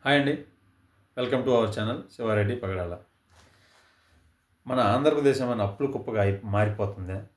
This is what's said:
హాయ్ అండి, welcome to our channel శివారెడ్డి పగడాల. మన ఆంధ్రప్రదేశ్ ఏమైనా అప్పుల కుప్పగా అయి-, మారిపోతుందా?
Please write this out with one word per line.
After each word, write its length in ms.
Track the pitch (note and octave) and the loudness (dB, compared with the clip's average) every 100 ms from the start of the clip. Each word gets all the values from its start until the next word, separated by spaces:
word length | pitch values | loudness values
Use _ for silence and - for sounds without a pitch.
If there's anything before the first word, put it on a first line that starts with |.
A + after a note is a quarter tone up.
| C3+ | 2
హాయ్ 120 | C#3+ | 2
అండి, 200 | C#3 G2+ - _ _ _ _ _ _ - | 2 -2 -8 _ _ _ _ _ _ -6
welcome 240 | B2 C3 | -2 0
to 60 | B2+ | 2
our 160 | A#2+ | 2
channel 300 | A2 G#2 G#2+ C3+ - - | 2 0 -4 -6 -10 -8
శివారెడ్డి 400 | A#2 G#2+ G2+ B2 | 0 2 2 0
పగడాల. 400 | F#2+ F#2+ F2 F2 - _ _ _ - _ _ _ _ _ _ _ _ _ _ _ - | -4 -4 -6 -10 -16 _ _ _ -20 _ _ _ _ _ _ _ _ _ _ _ -4
మన 140 | B2+ | 2
ఆంధ్రప్రదేశ్ 640 | A2 A#2 D3+ D3 C#3 C3+ | 4 4 4 4 2 2
ఏమైనా 220 | B2 A#2 | 0 0
అప్పుల 220 | G2+ - C#3 | -2 -2 -4
కుప్పగా 360 | - - A2 | -4 -4 0
అయి-, 160 | G2 G2 | 0 0
మారిపోతుందా? 800 | G#2+ G2+ G#2+ G#2 G2 - F2+ F#2+ - | -2 0 0 0 -6 -6 -10 -10 -12